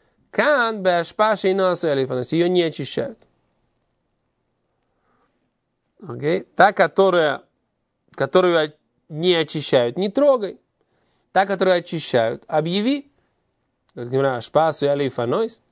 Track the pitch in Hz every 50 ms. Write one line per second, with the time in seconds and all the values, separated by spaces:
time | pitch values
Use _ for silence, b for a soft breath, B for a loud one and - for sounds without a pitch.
0 | _ _ _ _ _ _ - - 220 285 302 269 240 226 220 214 185 185 180 175
1 | 165 - - - 214 220 214 190 - 190 190 190 190 185 175 - - 160 143 135
2 | 135 131 135 127 123 - - 165 170 175 180 180 170 160 151 - 143 - - -
3 | 123 113 - _ _ _ _ _ _ _ _ _ _ _ _ _ _ _ _ _
4 | _ _ _ _ _ _ _ _ _ _ _ _ _ _ _ _ _ _ _ _
5 | _ _ _ _ _ _ _ _ _ _ _ _ _ _ _ _ _ _ _ _
6 | 226 165 120 123 131 151 170 190 - _ _ - 180 202 208 - 190 160 - -
7 | 190 190 180 175 160 151 135 - - _ _ _ _ _ _ _ _ _ _ _
8 | _ _ - - 139 131 - 185 185 180 170 165 156 151 151 _ _ _ _ _
9 | _ - 160 151 165 180 175 165 160 - - 160 139 - - 135 120 120 123 175
10 | 190 208 196 269 285 294 269 247 208 180 - - _ _ _ _ _ _ _ _
11 | _ _ _ _ _ _ - 185 196 196 202 180 190 185 185 175 170 - - 160
12 | - - - 123 113 113 127 - _ - - 156 156 165 175 202 208 247 277 285
13 | 277 _ _ _ _ _ _ _ _ _ _ _ _ _ _ _ _ _ - -
14 | 120 120 123 131 139 139 131 120 117 - - 151 160 160 147 - 143 143 143 143
15 | 143 131 - - 120 120 131 196 226 233 - - _ _